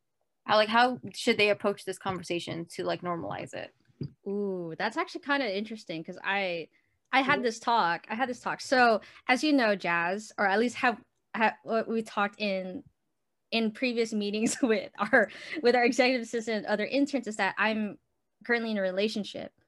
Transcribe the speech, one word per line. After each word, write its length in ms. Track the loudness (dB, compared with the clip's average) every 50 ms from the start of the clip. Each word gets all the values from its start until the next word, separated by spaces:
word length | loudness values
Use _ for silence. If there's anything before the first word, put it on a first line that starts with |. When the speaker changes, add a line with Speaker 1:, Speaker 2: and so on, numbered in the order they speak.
| _ _ _ _ _ _ _ _ -2
Speaker 1:
how, 100 | 2 4
like, 140 | 4 4 4
how 300 | 4 4 4 4 2 -4 -10 -14 -10
should 240 | -4 0 0 4 4
they 120 | 4 4
approach 340 | 4 2 0 -2 -2 -2 -6
this 140 | -10 -10 -6
conversation 680 | -6 -6 -6 -6 -4 -4 -4 -4 -4 -6 -8 -8 -8
to, 180 | -10 -8 -6 -4
like, 180 | -4 -4 -4 -4
normalize 520 | -6 -6 -6 -6 -8 -8 -10 -10 -10 -10
it? 200 | -12 -12 -12 _ _ _ _ _ -12 -12 -12 -12 _ -10
Speaker 2:
Ooh, 480 | -6 -4 -4 -4 -4 -4 -6 -6 -8 -6 -4
that's 180 | -4 -4 -2
actually 260 | -2 -4 -4 -6 -10 -4
kinda 340 | -2 -2 0 0 -2 -2
interesting, 480 | -4 -4 -6 -10 -12 -10 -10 -10 -10 -10
'cause 140 | -10 -12 -8 -4
I, 460 | -2 -2 0 0 -2 -4 -6 -8 -10 _ _ _ _ _ _ _ 0 2
I 100 | 2 4
had 200 | 4 2 2 2
Speaker 1:
Mm-hmm. 0 |
Speaker 2:
this 160 | -2 -2 -2
talk, 480 | 0 2 2 4 4 2 2 -2 -4 -6
I 60 | -4
had 140 | -4 -2 -4
this 120 | -4 -6
talk. 200 | -6 -6 -6 -4
So, 400 | -2 2 4 6 6 6 6 4 0 -6 -20 -8 0 2
as 140 | 2 2 4
you 100 | 4 4
know, 220 | 6 6 4 2
Jazz, 560 | 2 0 0 0 2 2 0 -2 -4 -6 -8 -2 0
or 80 | 2
at 120 | 4 4 4
least 180 | 2 2 0
have, 260 | 2 2 2 2 0 -8 _ _ _ _ _ -2
have, 200 | 2 2 2 2 0 -6
what 260 | -2 -2 -2 -2 0
we 140 | -2 -2 -4
talked 380 | -2 -2 -2 -2 -2 -2 -4
in, 440 | -4 -2 -2 -2 -4 -6 -10 -12 -14 -16 _ _ _ _ _ _ _ _ _ _ _ -4 -2
in 200 | 0 0 0 -2
previous 400 | -2 -2 -2 0 0 -2 -2 -2
meetings 440 | -4 -2 -2 -2 0 0 0 0 0
<laughs> 40 | 2
with 300 | 2 2 0 -2 -6 -6 -6
our, 320 | -2 2 4 4 4 2 -2 -12 -14 -10 -6 0 2
with 140 | 4 4
our 80 | 6 4
executive 380 | 4 4 4 2 2 2 0 -2
assistant 340 | -4 -6 -6 -4 -2 -4 -4
and 80 | -2
other 200 | -2 -2 -2 -2
interns, 400 | -2 0 0 0 0 0 -4 -4 -4
is 80 | -4
that 180 | -2 -2 -2 0 0
I'm 400 | 0 0 0 -2 -4 -4 -6 -10 _ _ _ _ _ _ _ _ -2
currently 260 | 0 0 0 0 -2 -2
in 60 | 0
a 40 | -2
relationship. 680 | 0 0 0 0 0 0 -2 -6 -6 -8 -10 -10 -12 _ _ _